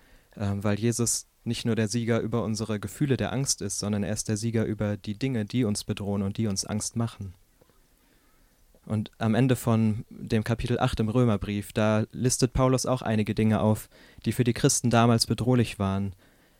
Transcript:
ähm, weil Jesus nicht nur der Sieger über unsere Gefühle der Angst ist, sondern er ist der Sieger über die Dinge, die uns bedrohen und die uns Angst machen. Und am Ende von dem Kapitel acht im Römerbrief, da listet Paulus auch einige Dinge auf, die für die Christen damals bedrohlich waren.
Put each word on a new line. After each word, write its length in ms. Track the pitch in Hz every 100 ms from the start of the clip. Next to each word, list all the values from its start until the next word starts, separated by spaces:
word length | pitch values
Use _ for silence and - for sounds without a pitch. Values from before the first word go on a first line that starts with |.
| _ - _ -
ähm, 260 | 101 98
weil 140 | 104 104
Jesus 480 | 117 113 117 - - _
nicht 200 | 113 117
nur 120 | 120 110
der 120 | 107
Sieger 320 | 120 113 113
über 220 | 110 117
unsere 360 | 98 107 110 107
Gefühle 380 | 101 - 147 120
der 160 | 104
Angst 300 | 127 139 -
ist, 160 | 101 -
sondern 240 | 101 104
er 100 | 90
ist 160 | 107 -
der 80 | 107
Sieger 280 | 117 113
über 340 | 110 107 104 101
die 200 | - 101
Dinge, 280 | 135 120 101
die 180 | 123
uns 200 | 110 104
bedrohen 380 | - 104 101 101
und 140 | 98 98
die 100 | 110
uns 200 | 95 -
Angst 300 | 104 - 117
machen. 360 | 113 - 98 - _ _ _ _ _ _ _ _ _ _ _ _ _ _ -
Und 240 | 107 107 -
am 180 | 110
Ende 220 | 110 131 123
von 480 | - 113 110 107 -
dem 340 | - - 113
Kapitel 340 | 110 117 - 120
acht 220 | 131 -
im 80 | 110
Römerbrief, 640 | 123 123 101 - 101 101
da 320 | - 107 107 110
listet 400 | - 123 - 127
Paulus 320 | - 131 127
auch 160 | - 127
einige 340 | - 107 104
Dinge 260 | 107 110 107
auf, 280 | 107 110 - - - - 117
die 60 |
für 120 | 110
die 80 | 120
Christen 380 | 117 143 - 120
damals 360 | 117 117 113 -
bedrohlich 520 | 117 120 123 113 -
waren. 360 | 98 98 98 - _ _ _ _